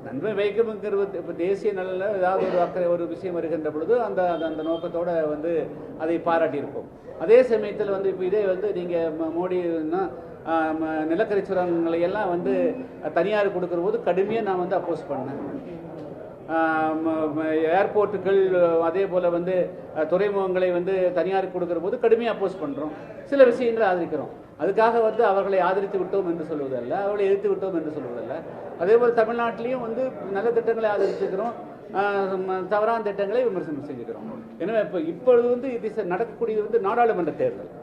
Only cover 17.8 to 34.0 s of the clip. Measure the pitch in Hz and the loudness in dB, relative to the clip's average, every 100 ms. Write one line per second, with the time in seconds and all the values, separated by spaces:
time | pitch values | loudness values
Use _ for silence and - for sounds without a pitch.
17.8 | 208 208 196 190 190 196 190 180 170 165 | 4 2 2 0 2 4 4 4 4 4
18.8 | 165 180 196 180 175 170 175 185 156 - | 2 0 0 2 2 0 0 0 0 -4
19.8 | - 151 151 180 202 196 190 185 185 175 | -10 -4 0 2 2 0 0 2 2 2
20.8 | 175 190 180 175 175 190 185 180 170 170 | 0 2 2 2 0 0 0 -4 -2 -2
21.8 | 180 240 233 220 233 190 190 - 147 135 | -2 0 4 4 4 0 -2 -2 -6 -4
22.8 | 151 - - - - 277 254 233 240 226 | -6 -8 -14 -14 -2 8 8 8 0 2
23.8 | 202 180 165 147 113 - - - 165 202 | 2 2 0 -4 -6 -12 -18 -4 0 4
24.8 | 226 233 220 214 220 196 190 190 175 196 | 4 4 2 4 4 4 2 2 4 2
25.8 | 196 190 175 196 180 170 156 151 135 127 | 0 -2 0 0 0 -4 -4 -4 -4 -4
26.8 | 120 175 202 208 196 196 208 190 190 170 | -2 -2 -2 0 2 2 2 0 0 -2
27.8 | 156 147 127 120 113 156 - - - - | -4 -6 -6 -8 -6 -8 -8 -12 -12 -2
28.8 | 180 233 240 233 220 233 233 220 233 254 | 4 6 6 4 2 0 -2 -2 -4 -4
29.8 | 226 226 262 - 196 196 226 226 233 220 | -4 -4 -4 -6 -6 -2 2 2 0 0
30.8 | 214 202 190 185 185 190 233 - - - | 0 2 0 0 -2 -2 -4 -6 -14 -16
31.8 | - 185 202 202 190 190 190 190 180 208 | -8 -2 0 0 0 -2 -2 -4 0 2
32.8 | 214 233 208 196 196 233 240 180 156 139 | 2 0 -2 -2 0 2 0 -2 -4 -8
33.8 | 131 123 | -8 -10